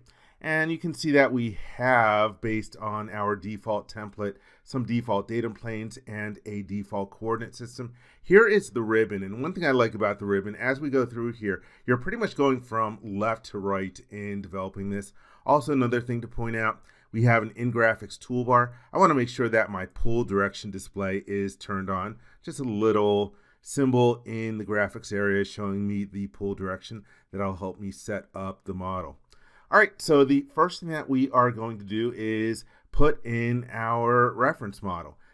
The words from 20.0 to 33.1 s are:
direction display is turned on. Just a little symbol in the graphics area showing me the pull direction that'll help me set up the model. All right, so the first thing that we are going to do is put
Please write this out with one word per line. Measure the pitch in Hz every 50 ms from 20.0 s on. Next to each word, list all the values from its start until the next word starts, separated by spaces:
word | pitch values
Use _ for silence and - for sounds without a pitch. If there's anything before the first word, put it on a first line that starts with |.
| - 117 117 120 117
direction | 95 98 98 98 98 - - - 104
display | 90 95 - - - 98 98 95 95 98 -
is | - 101 101 98 98 98
turned | - - - 101 95 95 98
on. | 98 92 95 107 117 - - - - _ -
Just | 170 160 135
a | 139
little | 123 107 101 110 110 104 104 104 104 101 101 104 101 - _ _ _ _ _
symbol | _ - - 139 139 131 123 123 123 120 117 120 120
in | - 113 113 113 110 110
the | 107 104
graphics | 98 107 104 101 98 - 107 - - 104
area | 101 101 101 98 101 101
showing | - - - 104 98 98 101 101
me | 104 101 101 101
the | 101 98 101 101
pull | 98 - - 101 98 98
direction | 95 95 92 92 92 - - 113 107 98 _ _ _ _ _
that'll | - 98 101 98 95
help | 85 98 95 90 -
me | 104 98
set | 92 - - - 104 95 - _ -
up | 92 95 95 95 - _
the | 98 92
model. | 92 92 92 92 92 85 71 69 - _ _ _ - - _ _ _ _ -
All | - 208
right, | 104 - - -
so | - - 156 143 139
the | 131 139 139 139 - -
first | 156 165 180 175 -
thing | 175 165
that | 160 151 - -
we | 135 131 135 131
are | - 127 123 123
going | 110 107 113 117 113
to | 104 104
do | 95 107 110 117 120 -
is | 107 110 110 110 107 110 113 113 107 - - _ _ _ _
put | - - 143 151